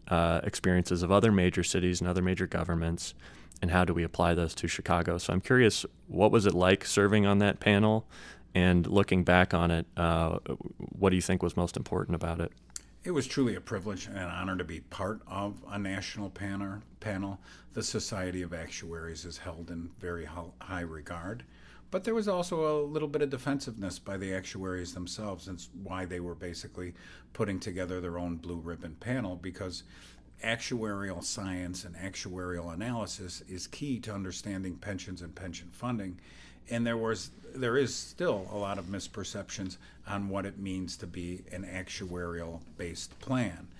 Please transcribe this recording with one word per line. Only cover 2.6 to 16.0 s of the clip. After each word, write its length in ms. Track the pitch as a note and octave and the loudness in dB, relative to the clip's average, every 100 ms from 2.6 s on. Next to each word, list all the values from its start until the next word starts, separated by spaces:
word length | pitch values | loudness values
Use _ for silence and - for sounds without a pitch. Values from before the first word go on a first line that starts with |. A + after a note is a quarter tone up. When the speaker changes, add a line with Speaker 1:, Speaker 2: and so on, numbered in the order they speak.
| E2 E2+ E2 E2+ - - - - - - | 0 0 0 0 -4 -10 -16 -20 -20 -4
Speaker 1:
and 100 | F2 | 2
how 140 | F2+ F2 | 4 4
do 80 | |
we 100 | E2+ | 4
apply 300 | E2 - E2+ | 0 4 4
those 220 | E2+ E2 - | 4 2 0
to 120 | E2+ | -4
Chicago. 500 | - - E2+ E2+ E2+ | -2 2 2 4 0
So 140 | - | 0
I'm 80 | F2+ | 0
curious, 440 | - B2+ A2+ - - - - | 4 8 8 6 -2 -10 -6
what 240 | F2 G#2+ | 6 8
was 140 | A#2 G2 | 8 6
it 80 | |
like 300 | F2+ F2+ G2 - | 8 8 8 6
serving 400 | - G2+ G#2 G2+ | 4 6 6 6
on 140 | G2+ | 6
that 200 | G2+ - | 6 4
panel? 480 | - G2+ G#2+ A2 - - - - - | 6 6 6 4 0 -10 -18 -18 -2
And 340 | F#2 F2+ F2+ E2+ | 4 6 6 6
looking 360 | G2 G2 F#2 | 4 6 4
back 300 | E2+ F2+ F2 | 8 8 8
on 180 | F2+ E2+ | 6 4
it, 140 | E2 - - | 2 0 0
uh, 440 | E2+ E2 E2 F2+ - - - - | 2 4 2 0 -4 -6 -8 -10
what 320 | - - F#2+ | -12 2 4
do 60 | F#2 | 4
you 60 | |
think 220 | - F#2+ | 4 2
was 120 | F2 - | 2 2
most 220 | F2 - | 0 -2
important 380 | - F2 F2+ E2+ | -2 -2 0 0
about 260 | E2+ E2 | 0 -2
it? 100 | E2+ - - - - - | -4 -6 -16 -16 -16 -10
Speaker 2:
It 80 | F3 | -2
was 140 | E3 B2 | -2 0
truly 300 | - B2 F#2 | 0 0 0
a 60 | |
privilege 440 | - G#2+ G2+ F#2 G#2+ | -4 -6 -4 -8 -8
and 120 | G2+ | -8
an 120 | F2+ | -6
honor 280 | E2+ F#2 F#2 | -4 -2 -2
to 60 | E2+ | -4
be 160 | - | -8
part 400 | - - G2 A2 - | -10 -6 -4 -4 -8
of 360 | F#2+ G2+ G2+ - | -6 -6 -6 -8
a 100 | G2+ | -6
national 500 | F#2+ F#2+ | -4 -4